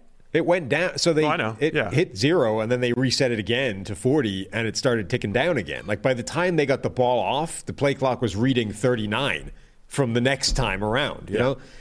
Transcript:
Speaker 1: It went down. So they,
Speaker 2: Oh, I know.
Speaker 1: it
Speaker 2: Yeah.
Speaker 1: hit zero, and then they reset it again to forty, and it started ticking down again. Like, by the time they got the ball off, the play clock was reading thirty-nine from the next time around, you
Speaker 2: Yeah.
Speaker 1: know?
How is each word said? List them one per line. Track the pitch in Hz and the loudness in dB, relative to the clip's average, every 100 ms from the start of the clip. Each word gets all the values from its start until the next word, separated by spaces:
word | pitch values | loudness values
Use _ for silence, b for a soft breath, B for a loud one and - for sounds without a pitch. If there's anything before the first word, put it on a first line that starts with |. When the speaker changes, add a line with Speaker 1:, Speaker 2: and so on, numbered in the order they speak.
| - - - | -20 -20 -4
Speaker 1:
It | - 165 | 0 2
went | 180 143 | 0 0
down. | 143 180 139 | -2 -2 0
So | 175 | 0
they, | 156 | 2
Speaker 2:
Oh, | 151 | 2
I | 160 | 0
know. | 110 107 | -2 -2
Speaker 1:
it | 151 | 0
Speaker 2:
Yeah. | 156 107 | 0 0
Speaker 1:
hit | 120 180 95 | 0 -2 0
zero, | 131 175 120 110 | 2 4 2 2
and | 110 | 0
then | 123 | 0
they | 123 | 2
reset | 120 131 - 135 | 2 0 2 0
it | 117 | 0
again | 95 117 135 98 98 | 0 0 0 -4 -8
to | 101 | -2
forty, | 127 151 113 95 95 | 2 4 2 -2 -4
and | 107 113 | -4 -4
it | 101 | -2
started | 139 117 95 | 0 0 0
ticking | 120 104 | -2 0
down | 117 156 156 | 0 2 0
again. | 78 65 65 | -2 -6 -6
Like, | 104 | -2
by | 135 | 0
the | 123 | 0
time | 120 143 180 165 | -2 -2 0 2
they | 139 | 2
got | 127 | 0
the | - | 0
ball | 85 123 123 | 0 2 2
off, | 95 127 160 - - | 0 -2 -4 -8 -10
the | |
play | 92 143 139 | -2 0 2
clock | 135 120 | 0 0
was | 113 95 | -2 0
reading | 127 123 107 | 2 2 0
thirty-nine | - 131 123 107 107 135 80 71 b b b - | 0 0 2 0 0 0 -2 -8 b b b -8
from | - 131 | -2 0
the | 113 | 2
next | 123 135 - | 2 2 0
time | - 117 95 | 0 0 0
around, | 107 120 139 - 82 | 0 0 0 -4 -4
you | 101 | 0
Speaker 2:
Yeah. | |
Speaker 1:
know? | 123 139 B B | 0 -2 B B